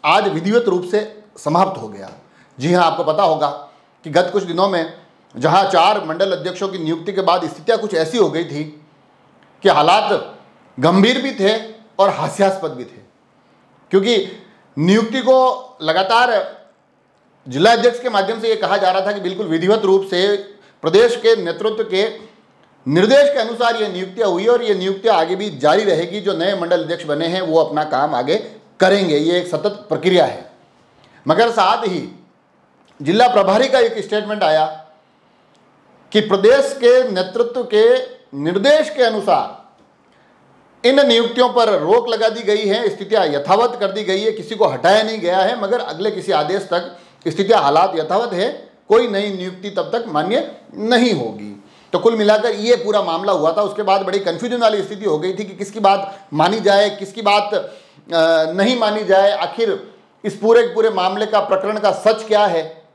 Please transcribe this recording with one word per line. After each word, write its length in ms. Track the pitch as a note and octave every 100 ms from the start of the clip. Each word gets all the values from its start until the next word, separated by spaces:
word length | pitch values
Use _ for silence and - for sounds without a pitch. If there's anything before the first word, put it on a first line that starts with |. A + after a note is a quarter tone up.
आज 240 | D3+ F#3 G3+
विधिवत 360 | D#3 F3+ A#3 A#3
रूप 160 | F3+
से 380 | F3 G#3 G#3+ - - -
समाप्त 420 | - E3 F#3 E3
हो 80 | A2+
गया। 220 | G2+ F#2+ F2 _ _ _ -
जी 120 | C#3+
हाँ, 140 | F3+ E3+
आपको 180 | D#3
पता 180 | D#3+ D#3
होगा 260 | F#3+ D#3 D3 - - _ _ _
कि 60 | D#3+
गत 200 | D#3+ F3+
कुछ 100 | G3+
दिनों 240 | F3 E3+ G3
में 240 | F3+ E3 - _ _ _ B2
जहाँ 340 | D3 F3+ F#3+
चार 340 | F#3 F3 G#3
मंडल 280 | D#3+ D#3+ F#3+
अध्यक्षों 360 | F3+ F3+ - G3
की 100 | F#3+
नियुक्ति 340 | D#3 E3 E3
के 80 | F#3+
बाद 260 | F3+ F3+ D#3+
स्थितियाँ 300 | - D#3+ A3
कुछ 160 | G#3+
ऐसी 240 | E3+ D#3+ A#3+
हो 120 | F3
गई 140 | D3+
थी 380 | E3 C#3+ D#3 - _ _ _ _ _ _ _ _
कि 60 | G3
हालात 680 | D3+ D3+ G3+ G#3+ F#3+ - - _ _ _ -
गंभीर 420 | D3+ F#3 G#3 B3+
भी 100 | C4+
थे 240 | G3+ G3 A3 - - _ -
और 120 | G3
हास्यास्पद 600 | E3 D#3 - G3 F#3+ D#3+
भी 140 | B2+
थे, 180 | B2 - - _ _ _ _ _ _ _ _
क्योंकि 360 | G3 G3 A3+ - - - _ _ -
नियुक्ति 420 | E3 G#3 A3 C4
को 180 | A#3+ C4 B3+ - - -
लगातार 720 | D#3+ E3 F#3+ A3+ B3 G#3+ D3+ - - _ _ _ _ _ _ _ -
जिला 240 | C3 G3
अध्यक्ष 280 | A#3 A#3+ A#3
के 80 | B3+
माध्यम 320 | G#3 F#3+ A3+
से 80 | A3+
ये 80 | G#3+
कहा 200 | F3+ G3
जा 140 | F#3+
रहा 160 | F#3 F#3+
था 60 |
कि 80 | G#3
बिल्कुल 260 | F3 F3+ E3+
विधिवत 360 | D#3+ F3+ G#3+
रूप 180 | G3 G3
से 480 | F#3+ F3+ G3 G3+ - - _ _
प्रदेश 340 | D#3 F#3 A#3+ A#3
के 200 | A3 A3
नेतृत्व 480 | F3 E3 G#3+ A3
के 240 | G#3 F#3+ G#3+ A3 - _ _ _ _ _ -
निर्देश 420 | D#3 G#3 C#4 C#4+
के 60 | C#4+
अनुसार 380 | A3 A3+ A#3 A#3
ये 120 | G#3
नियुक्तियां 420 | F3+ F#3 F#3 G#3+
हुई 160 | F3 G#3+
और 160 | A#3+
ये 120 | A#3
नियुक्तियां 420 | F#3+ F#3 G3 A3+ E3+
आगे 200 | E3 F#3
भी 140 | G#3
जारी 340 | C#3+ D3 F#3
रहेगी। 360 | G#3+ D#3+ F3 G3+
जो 120 | G3
नए 280 | E3+ F3+ F#3+
मंडल 220 | E3+ F3
अध्यक्ष 220 | D#3 E3
बने 220 | D#3 D3 E3
हैं, 160 | F#3
वो 180 | F3+ D#3+
अपना 240 | D3 D3
काम 300 | D3+ C3+ D3
आगे 220 | B2 C3 G3 G#3+ - _ _
करेंगे, 360 | F#3 G3+ F#3 D3
ये 220 | D#3+ F3
एक 80 | F3
सतत 400 | D3+ G#3 G3+ -
प्रक्रिया 360 | D3+ F3 F3+
है। 260 | C#3 - - _ _ _ _ _ _ _ C3
मगर 220 | D#3+ A#3
साथ 320 | A3+ F#3+ A#3
ही 440 | A3+ F3 - - _ _ _ _ _ _ _ _
जिला 260 | C#3 G3 B3
प्रभारी 400 | A#3 F#3+ G#3 C4
का 100 | C4
एक 200 | A3+ A3
स्टेटमेंट 440 | G3 G#3+ G#3 G#3
आया 240 | F3 D#3 D#3 - - _ _ _ _ _ _ _ _ _ _ _ _
कि 80 | G#3
प्रदेश 560 | G#3+ G3 G#3 C#4 C4+ -
के 260 | A#3 B3+ B3+
नेतृत्व 580 | F#3 F#3 A3+ A#3+ B3+ A3
के 240 | G#3+ A3+ B3+ - - _ C#3
निर्देश 520 | D3+ F#3 A#3 D4+ -
के 120 | -
अनुसार 720 | A#3+ G#3+ G3+ D#3 - - - _ _ _ _ _ _ _ _ _ _ _ A#3+
इन 200 | C#4 C4
नियुक्तियों 400 | A#3 A3+ A#3+ B3
पर 300 | A#3+ A3 F#3+
रोक 300 | D3+ A3+ A#3
लगा 200 | A3 G3
दी 140 | G#3+
गई 240 | F#3+ G#3 G#3+
है, 220 | G#3+ A3+
स्थितियां 380 | - F#3+ G#3+ E3+
यथावत 500 | C#3+ C#3+ G3+ A#3+ A#3+
कर 120 | G3
दी 120 | F#3+
गई 160 | F#3+ F#3+
है, 120 | A3
किसी 220 | - -
को 120 | G#3+ -
हटाया 360 | B2+ E3 G#3
नहीं 180 | A3 A3
गया 180 | F3 F#3
है, 240 | F#3+ A#3+
मगर 180 | G3+ A3+
अगले 300 | - D#3+ G#3
किसी 220 | F#3 F#3
आदेश 300 | D#3+ D3+ F#3+
तक 340 | F#3+ F3 F3 - - _ E3
स्थितियां, 340 | D#3 F#3+ G#3+
हालात 300 | C#3 D3+ F#3+ E3
यथावत 360 | D#3 F#3 A#3+
है, 380 | F3+ A3 C#4+ - _ _
कोई 200 | A3 A#3+
नई 240 | G3 G#3
नियुक्ति 380 | F#3+ F3+ F#3 G3+
तब 120 | F#3+
तक 220 | E3 - A3+
मान्य 480 | D3+ F3 B3 - - - -
नहीं 360 | A3 A#3+ A#3+
होगी। 520 | E3+ A2+ G#2 G#2 G2+ - _ _
तो 60 | F3
कुल 180 | A3+ A3+
मिलाकर 340 | G#3 G#3+ A3+
ये 260 | G#3 A3 A#3+
पूरा 260 | G3 G#3
मामला 300 | F#3 E3 G3
हुआ 200 | F3+ D#3
था। 100 | E3
उसके 200 | G#3 G3+
बाद 200 | G3 G3
बड़ी 160 | F#3 G3
कन्फ्यूजन 380 | F#3+ F3 A#3+ A#3+
वाली 260 | A3+ G#3+
स्थिति 220 | F#3+ G#3
हो 140 | G3+ D3+
गई 140 | F3+
थी 120 | F#3
कि 120 | G3+ F#3
किसकी 240 | G3 A3+
बात 480 | G3 G3 - - -
मानी 260 | D3 E3+ A3
जाए, 300 | G3 G3+ G#3
किसकी 320 | G3+ G3 A3+
बात, 320 | G#3 G#3 G3+
अ, 160 | G3+ C#3 - _ _ - E3 D#3+ E3 D#3+
नहीं 260 | F3 G3+ B3+
मानी 260 | G#3+ G#3
जाए, 260 | F#3+ F#3+ G3
आखिर 600 | F3 F3 - A3+ F3+ - - _ _
इस 120 | G#3+ -
पूरे 260 | G#3+ A#3
के 120 | A3+
पूरे 160 | G3 A3
मामले 360 | F#3+ F#3 G3+ G#3+
का, 140 | G#3+
प्रकरण 380 | - F#3+ G3 G#3+
का 140 | G3+
सच 320 | F#3 G#3+ A3 A3
क्या 180 | G#3+ G#3
है। 360 | E3+ D#3 - _